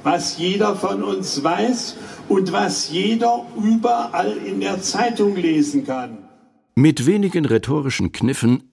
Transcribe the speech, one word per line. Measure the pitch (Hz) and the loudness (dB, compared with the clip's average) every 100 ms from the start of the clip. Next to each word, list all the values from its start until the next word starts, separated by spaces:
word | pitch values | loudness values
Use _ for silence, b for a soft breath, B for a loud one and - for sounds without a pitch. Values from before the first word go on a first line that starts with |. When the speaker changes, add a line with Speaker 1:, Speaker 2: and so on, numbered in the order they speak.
Speaker 1:
was | 143 170 - - | 0 -2 -2 -4
jeder | 175 202 208 202 | -2 0 0 0
von | 214 196 | -2 -2
uns | 202 190 185 - | -2 -4 -4 -2
weiß | 151 180 226 247 - - B B - | -2 0 0 0 -4 -12 B B 0
und | 196 185 | 0 2
was | 180 185 - - | 0 -2 -2 -4
jeder | 160 202 226 233 240 - - | -2 0 2 2 0 -4 -4
überall | 214 226 233 240 233 175 196 208 | 2 2 2 0 -2 -2 -2 -4
in | 202 196 | -6 -4
der | 196 190 | -4 -4
Zeitung | - 196 240 233 208 190 | -4 0 -2 2 0 2
lesen | 165 156 143 143 135 | 0 2 2 0 -2
kann. | 131 123 110 95 _ _ _ _ - | -6 -8 -14 -20 _ _ _ _ 4
Speaker 2:
Mit | 147 156 127 | 6 6 2
wenigen | 208 202 175 147 | 4 2 0 2
rhetorischen | 113 - 143 139 - 92 | 2 2 -2 -2 -2 -2
Kniffen | - 120 135 117 123 - | 0 -2 2 2 2 0